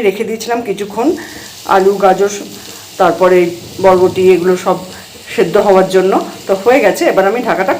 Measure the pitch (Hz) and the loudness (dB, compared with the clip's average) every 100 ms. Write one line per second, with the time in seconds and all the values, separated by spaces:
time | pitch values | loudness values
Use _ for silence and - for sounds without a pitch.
0 | 214 202 208 220 233 240 196 190 202 226 | -2 -2 -6 -6 -6 -6 -4 -6 -6 -4
1 | 269 370 - - - - - 190 190 202 | -2 -2 -8 -16 -18 -14 -2 2 2 2
2 | 196 185 202 202 - - - - - - | 2 2 0 -4 -12 -16 -18 -20 -18 -2
3 | 180 165 185 180 170 - - - 185 185 | -2 2 2 4 2 -4 -14 0 2 4
4 | 180 190 185 180 180 180 202 175 - - | 2 2 4 4 2 0 -2 -4 -6 -16
5 | - - - - 175 202 202 190 180 185 | -20 -20 -8 -2 0 2 4 4 4 2
6 | 185 254 - - - 190 214 262 208 180 | 2 0 -2 -10 -4 -2 2 2 2 0
7 | 320 - 196 233 220 170 190 - | 0 2 0 -2 -2 -2 -2 -2